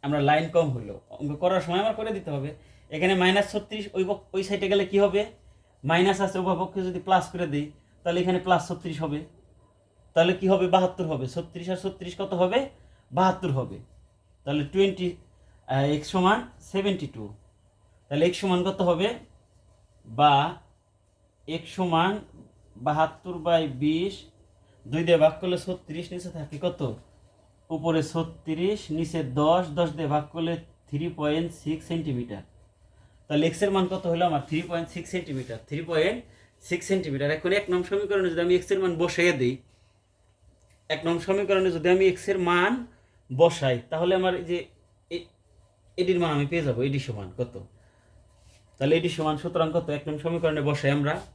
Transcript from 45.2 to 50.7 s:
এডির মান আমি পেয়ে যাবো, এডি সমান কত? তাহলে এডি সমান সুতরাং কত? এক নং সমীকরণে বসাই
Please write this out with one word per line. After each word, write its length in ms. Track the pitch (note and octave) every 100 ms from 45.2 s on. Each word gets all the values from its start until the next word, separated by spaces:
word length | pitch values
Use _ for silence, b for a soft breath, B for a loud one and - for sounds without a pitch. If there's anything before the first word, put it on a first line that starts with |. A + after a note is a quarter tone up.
| F3 _ _ _ _ _ _ -
এডির 180 | F3+ F3+
মান 80 | E3+ D3
আমি 100 | C#3+
পেয়ে 120 | E3+ D3
যাবো, 140 | A#2 C#3
এডি 140 | C#3 C3
সমান 220 | G#2 F#2 G#2
কত? 160 | B2 F#2+ F#2+ b b b b b b b b b _ _
তাহলে 160 | C#3 D#3+
এডি 120 | E3+ D#3+
সমান 180 | D#3 D3
সুতরাং 260 | F3 F3 D#3+ E3
কত? 100 | E3 D3
এক 40 | D#3
নং 80 | D3+
সমীকরণে 380 | E3 E3+ E3 D3+
বসাই 240 | C#3+